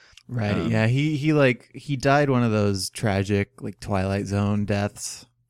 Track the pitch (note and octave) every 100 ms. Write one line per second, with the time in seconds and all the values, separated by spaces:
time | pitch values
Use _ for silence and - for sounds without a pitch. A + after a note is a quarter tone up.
0 | _ - - B2 G#2 F#2 A2 A2 A2+ C3
1 | D#3 D3 D#3 D3+ C3 A#2+ _ - - C3+
2 | C#3 C#3+ C#3+ B2 A#2+ G#2+ G2+ G2 F#2+ -
3 | A2+ G2 G2 G2+ G2+ - A2 - - G2
4 | G2 G2 G2 G2+ G2+ G#2 G#2 G2+ G#2 -
5 | - - - _